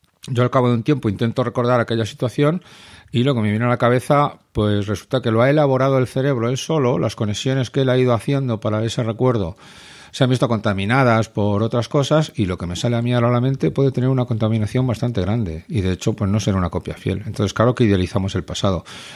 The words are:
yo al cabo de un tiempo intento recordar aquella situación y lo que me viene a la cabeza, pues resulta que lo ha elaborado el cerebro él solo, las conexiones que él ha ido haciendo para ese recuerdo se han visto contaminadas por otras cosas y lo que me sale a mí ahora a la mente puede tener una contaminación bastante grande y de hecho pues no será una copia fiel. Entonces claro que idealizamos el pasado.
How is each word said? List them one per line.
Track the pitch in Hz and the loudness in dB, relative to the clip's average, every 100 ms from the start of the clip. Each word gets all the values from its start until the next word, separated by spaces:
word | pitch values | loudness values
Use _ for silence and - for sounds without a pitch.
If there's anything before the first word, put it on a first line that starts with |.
| _ _ - | _ _ -6
yo | 120 | 0
al | 123 | 2
cabo | 135 123 | 2 2
de | |
un | 120 | 2
tiempo | 113 143 113 | 2 0 0
intento | 98 117 123 | 0 -2 0
recordar | 120 120 120 123 | -2 0 2 2
aquella | 113 113 107 | 2 -2 -4
situación | - 123 - 151 175 - - - - - | -2 -4 0 0 0 -6 -20 -20 -20 -6
y | 117 | 0
lo | 127 | 2
que | 123 | 2
me | 107 | 2
viene | 107 | 0
a | 120 | 0
la | 120 | 2
cabeza, | 120 123 - 147 147 - _ | 2 2 2 2 2 -2 _
pues | - 104 104 101 | -2 2 2 0
resulta | 101 - 131 | -4 -4 -4
que | 123 | 0
lo | 110 | 2
ha | 127 | 4
elaborado | 151 147 131 135 135 | 4 4 2 2 2
el | 123 | 0
cerebro | 131 135 127 117 | 0 0 0 -2
él | 131 | -4
solo, | - 160 123 - | -2 0 2 2
las | 117 - | -2 -2
conexiones | 104 104 135 131 123 | -4 -2 -2 -2 -2
que | 139 | 0
él | 131 | 2
ha | 127 | 2
ido | 127 | 2
haciendo | 117 - 139 131 110 | 2 0 -2 -2 -4
para | 107 107 | -2 -2
ese | 113 120 | -2 -2
recuerdo | 113 113 127 117 85 - - - - - - | -4 0 0 0 -2 -8 -18 -20 -20 -20 -14
se | - | -2
han | 127 | 0
visto | 127 139 | 2 0
contaminadas | 113 107 98 98 131 127 113 110 | 0 -2 -2 0 2 4 4 0
por | - 104 101 | -2 0 2
otras | 113 120 113 | 0 -2 -2
cosas | 147 135 151 151 - | 0 2 2 0 -2
y | |
lo | 95 90 | -2 -2
que | 85 | -6
me | 87 | -4
sale | 123 117 | -2 -2
a | |
mí | 120 | 0
ahora | 123 120 | 0 2
a | |
la | 120 | 2
mente | 131 135 160 | 0 0 -2
puede | - 139 | 0 0
tener | 127 127 | 2 0
una | 131 120 | 0 0
contaminación | 110 110 110 107 127 131 | 0 0 0 -2 -2 -2
bastante | 107 123 117 | -2 -2 -2
grande | 90 117 98 80 - | -2 -2 -2 -6 -6
y | 139 | -2
de | 92 | 0
hecho | 90 - | -2 -2
pues | - 98 | -2 0
no | 107 | 0
será | 104 95 | 0 0
una | 87 | 0
copia | 87 80 | -4 -8
fiel. | 78 - 95 | -8 -6 -6
Entonces | 104 101 101 | -6 -4 -4
claro | - 117 | 2 0
que | 120 | 4
idealizamos | 113 98 92 98 95 | 2 2 0 -2 -2
el | 95 | -4
pasado. | - - 101 87 - - - | -6 -4 -2 -2 -6 -18 -18